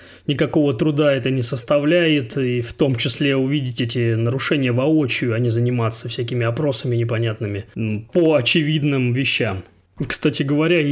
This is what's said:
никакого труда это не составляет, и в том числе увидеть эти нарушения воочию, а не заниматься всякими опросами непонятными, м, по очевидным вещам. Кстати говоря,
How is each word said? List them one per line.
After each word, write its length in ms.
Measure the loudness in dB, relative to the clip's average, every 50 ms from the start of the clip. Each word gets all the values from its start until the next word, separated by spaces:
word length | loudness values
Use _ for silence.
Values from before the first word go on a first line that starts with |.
| -20 -20 -20 -8 -6
никакого 460 | -4 -2 0 0 0 2 2 2 2 2
труда 400 | 0 0 0 2 2 2 2 2
это 180 | 2 0 -2
не 120 | 0 0 -2
составляет, 920 | -2 -4 -4 -2 0 0 2 2 2 2 4 4 2 2 0 0 -2 -2
и 260 | -2 -2 0 0 -2 -4
в 100 | -4 -2
том 240 | 0 0 0 0
числе 400 | 0 -2 -2 -2 0 0 0 2
увидеть 440 | 2 0 0 0 -2 -2 -4 -4 -4
эти 340 | -4 -2 -2 0 0 0 0
нарушения 580 | 0 0 0 -2 -2 -2 0 0 0 2 0 0
воочию, 600 | 0 2 2 2 2 2 0 -2 -2 -2 -2 0
а 40 | 0
не 120 | 0 0
заниматься 580 | 0 0 0 0 0 0 0 0 -2 -2 -4 -4
всякими 360 | -4 -6 -4 -4 -2 -2 -2
опросами 520 | -2 -2 -2 0 0 0 0 -2 -2 0
непонятными, 680 | 0 0 0 -2 -2 -2 -2 -2 -4 -6 -6 -6 -6 -8 -10 -8
м, 320 | -6 -4 -2 -4 -4 -6 -2 0
по 240 | 2 4 4 4
очевидным 760 | 4 2 2 2 2 2 2 0 0 0 0 2 2 2 2 0
вещам. 500 | 0 0 0 0 -2 -2 -2 -4 -6 -10 -14 _ _ _ _ _ -8 -6
Кстати 360 | -4 -4 -2 0 0 0 0 0
говоря, 400 | 0 0 2 2 2 2 2 2 0